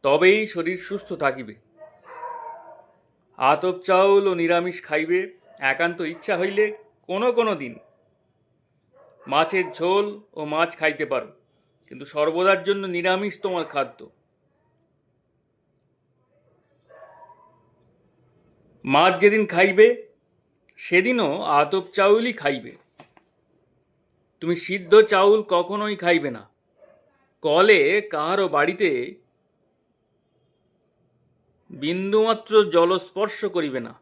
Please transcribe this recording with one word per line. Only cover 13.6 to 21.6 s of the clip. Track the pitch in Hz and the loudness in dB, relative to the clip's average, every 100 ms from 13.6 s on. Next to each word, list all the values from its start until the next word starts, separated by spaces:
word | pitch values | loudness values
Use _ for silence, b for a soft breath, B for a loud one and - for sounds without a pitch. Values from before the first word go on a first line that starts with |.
খাদ্য। | 160 143 127 - 110 _ _ _ _ _ _ _ _ _ _ _ _ _ _ _ _ _ _ _ _ _ _ _ _ _ _ _ _ - 640 960 960 960 1017 _ _ _ _ _ _ _ _ _ _ _ _ _ | -6 -6 -6 -10 -20 _ _ _ _ _ _ _ _ _ _ _ _ _ _ _ _ _ _ _ _ _ _ _ _ _ _ _ _ -20 -20 -20 -20 -20 _ _ _ _ _ _ _ _ _ _ _ _ _ _
মাছ | 127 139 180 175 | 0 4 4 4
যেদিন | 202 214 208 | 4 4 0
খাইবে, | 170 196 190 226 240 - _ _ _ _ _ _ - | 2 2 6 4 4 -10 _ _ _ _ _ _ -18
সেদিনও | - 180 202 247 165 165 | 0 0 2 -2 -2 -4
আতপ | - 143 | 0 0